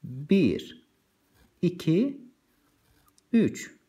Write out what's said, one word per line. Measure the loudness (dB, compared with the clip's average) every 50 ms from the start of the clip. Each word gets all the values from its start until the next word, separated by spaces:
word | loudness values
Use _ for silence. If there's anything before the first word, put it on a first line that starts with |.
| -14
Bir, | -14 -14 -12 -2 2 2 4 4 2 0 -2 -8 -12 -18 -20 _ _ _ _ _ _ _ _ _ _ _ _ _ _ _ _
iki, | -2 -2 -2 -2 -2 0 2 2 2 0 -2 -10 -18 -20 _ _ _ _ _ _ _ _ _ _ _ _ _ _ _ _ _ _ _ _
üç. | 2 2 2 2 0 -4 -14 -16 -18 _ _